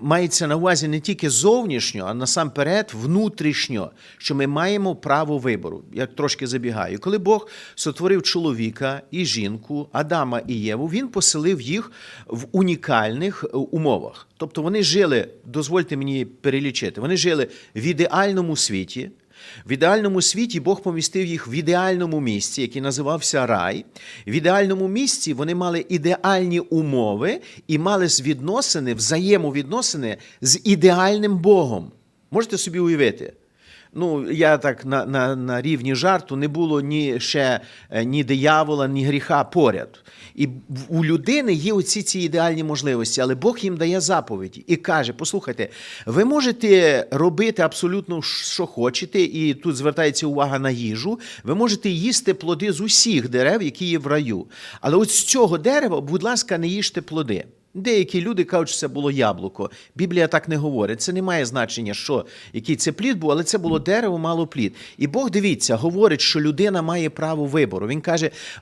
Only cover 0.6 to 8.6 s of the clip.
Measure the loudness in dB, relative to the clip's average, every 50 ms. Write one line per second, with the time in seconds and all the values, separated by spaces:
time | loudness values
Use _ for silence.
0.6 | 2 2 2 2 0 -2 -2 -2 -2 -4 -4 -2 -2 0 0 2 4 4 4 4
1.6 | 2 -2 -2 -2 -2 -4 -4 -6 -6 -4 -4 -4 -2 -2 0 0 -2 -2 -2 -2
2.6 | 0 0 0 0 -2 -4 -6 -6 -2 0 0 0 0 0 -2 -2 -2 -2 -2 -2
3.6 | -4 -4 -4 -4 -6 -6 -10 -16 -20 -20 -20 -10 -6 -4 -2 0 0 0 0 0
4.6 | 0 0 0 0 0 -2 -4 -4 0 0 2 2 2 0 -2 -2 0 -2 -2 -2
5.6 | -4 -8 -10 -10 -14 -12 -8 -6 -6 -6 -4 -4 -2 -2 -2 -4 -4 -4 -4 -4
6.6 | -4 -4 -4 -4 -4 -4 -6 -6 -2 -2 -2 0 2 2 2 2 0 -6 -16 -20
7.6 | -20 -18 -12 -6 -6 -6 -4 0 2 2 2 2 2 0 -2 0 0 0 0 0